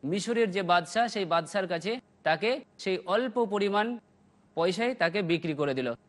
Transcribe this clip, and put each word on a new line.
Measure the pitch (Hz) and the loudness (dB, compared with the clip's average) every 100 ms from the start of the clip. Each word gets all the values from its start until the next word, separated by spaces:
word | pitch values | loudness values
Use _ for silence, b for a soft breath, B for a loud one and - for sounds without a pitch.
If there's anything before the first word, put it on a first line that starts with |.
মিশরের | 139 196 214 233 220 | -4 -2 -2 0 0
যে | 185 | 0
বাদশা, | 180 175 170 220 240 | 2 2 2 0 0
সেই | 214 | 0
বাদশার | 175 170 160 202 185 | 0 0 0 -2 -2
কাছে | 170 175 247 - _ | -2 -4 -6 -8 _
তাকে | 156 160 214 269 - - | 0 2 2 -2 -6 -8
সেই | 196 185 | -2 -2
অল্প | - 208 254 240 | 0 0 2 0
পরিমাণ | 220 202 202 202 220 233 _ _ _ _ _ | 0 0 2 2 0 -4 _ _ _ _ _
পয়সায় | - 175 185 240 | 0 0 2 -2
তাকে | 247 165 190 | 2 0 0
বিক্রি | 170 170 170 | 0 0 0
করে | 147 143 | -2 0
দিল। | 131 127 - | 0 -2 -6